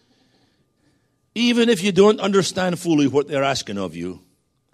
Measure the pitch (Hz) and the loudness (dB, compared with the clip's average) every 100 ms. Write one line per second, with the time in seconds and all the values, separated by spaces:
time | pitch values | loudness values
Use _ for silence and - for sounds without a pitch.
0 | _ _ _ _ _ _ _ _ _ _ | _ _ _ _ _ _ _ _ _ _
1 | _ _ _ - 240 240 233 208 202 180 | _ _ _ -2 0 2 2 2 0 4
2 | 208 214 196 196 - 190 185 170 170 151 | 4 4 0 0 0 -2 -4 -4 0 2
3 | 139 135 139 143 139 131 - 101 92 85 | 2 0 -2 -2 -2 -4 -6 -8 -8 -8
4 | 87 87 _ _ _ _ _ | -12 -14 _ _ _ _ _